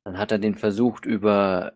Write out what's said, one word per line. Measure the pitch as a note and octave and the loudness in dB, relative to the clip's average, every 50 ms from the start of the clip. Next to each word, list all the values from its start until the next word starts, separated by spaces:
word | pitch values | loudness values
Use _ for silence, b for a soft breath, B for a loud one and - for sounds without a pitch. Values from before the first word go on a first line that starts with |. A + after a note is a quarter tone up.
| _ | _
Dann | G2+ F2+ F#2+ | -12 -6 -6
hat | G#2 - | -2 -2
er | A2+ G#2 | 0 0
den | G#2 G#2+ F#2+ | 0 0 -2
versucht, | - - G#2+ G2+ G#2 A#2+ A#2+ - - - | 0 -2 -2 2 2 2 0 0 -2 -4
über | F#2 A2+ G2+ G2+ G#2+ G#2 G2+ G2+ F#2+ F#2 F2+ - - - | -4 -2 0 2 2 4 4 4 2 0 -2 -2 -6 -10